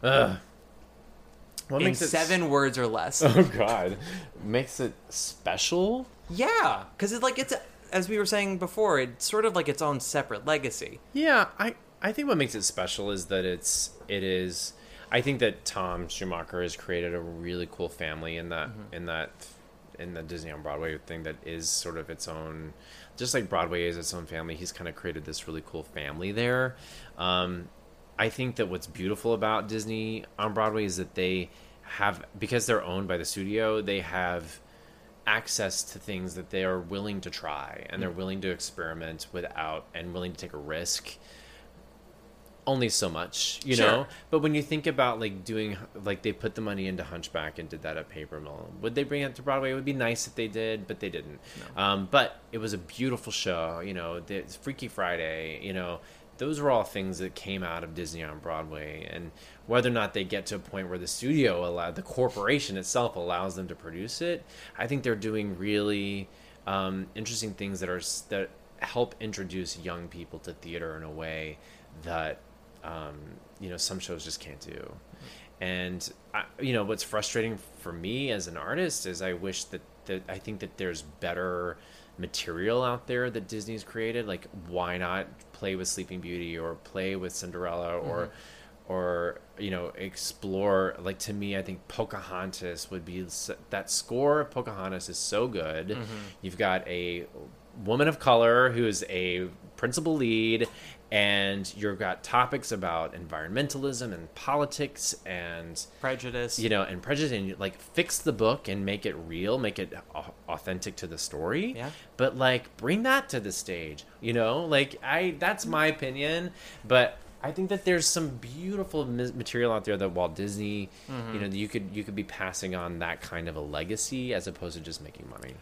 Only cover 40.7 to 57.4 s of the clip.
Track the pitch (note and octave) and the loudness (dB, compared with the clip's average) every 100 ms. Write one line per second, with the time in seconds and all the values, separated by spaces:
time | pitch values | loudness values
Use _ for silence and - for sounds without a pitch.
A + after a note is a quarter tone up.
40.7 | D#2 E2+ - - - - - - - - | -4 -2 -4 -4 -16 -18 -20 -20 -20 -20
41.7 | - - - - - - - - - - | -20 -20 -20 -20 -20 -20 -20 -20 -10 0
42.7 | C3+ A#2+ - F#2+ D#2+ F2 - - - C3+ | 2 4 2 0 0 -4 -2 -2 -2 0
43.7 | B2 G#2+ A2+ C#3 - - D#3+ D3+ D3 C#3+ | 6 8 6 2 -8 2 4 4 2 2
44.7 | D#3 D#3 C#3 B2+ A2+ A2 F#2+ F#2 A2 G#2+ | 0 0 4 4 4 -2 -4 -4 -2 -2
45.7 | G2 - - G2+ G2 A2+ G2 A2 - G#2+ | -4 -8 -8 -2 0 0 -2 -4 -2 -4
46.7 | G2 F#2+ F#2 E2 E2+ D#2+ E2 D#2 - D#2+ | -2 -2 -4 -6 -8 -6 -4 -4 -6 -10
47.7 | D#2+ D#2+ D#2 D2+ D#2 D2+ D#2 D2+ D2 E2 | -8 -6 -6 -8 -10 -10 -10 -10 -10 -12
48.7 | F2+ G#2+ A#2+ C#3 C#3+ C#3 B2 C3 C3+ C3+ | -4 -2 0 0 0 -2 -4 0 2 2
49.7 | C3 C3+ C3+ A#2 A#2 - - A2+ G#2 A2+ | 0 -2 0 2 0 -4 -2 -2 0 0
50.7 | A2 F#2+ A2 G2 E2 D2 D2 - - - | -2 -4 -6 -4 -4 -8 -14 -16 -14 -12
51.7 | - G2 G2+ F#2+ C#3+ A#2+ - - A2+ A2 | 2 4 4 6 6 6 0 -8 -6 -4
52.7 | G2+ E2+ - C3 A#2+ - G2+ - F2 E2 | -4 -8 -2 -2 -2 -4 -2 0 0 0
53.7 | E2+ F#2 F#2 E2+ F2 E2 G2 - - - | -2 -6 -4 -4 -6 -6 -6 -6 -10 -8
54.7 | C3+ B2 - F#2 E2+ D#2+ D#2+ D#2+ D#2 G2 | -6 -8 -2 0 2 -2 -2 -6 -6 -4
55.7 | F#2+ F2+ F2 - - - - C3+ D3+ D3 | -4 -2 -6 -10 -20 -20 -6 -2 2 4
56.7 | B2 G2 G#2 F#2+ F2 F#2 - | 4 4 -2 -2 -2 -4 -6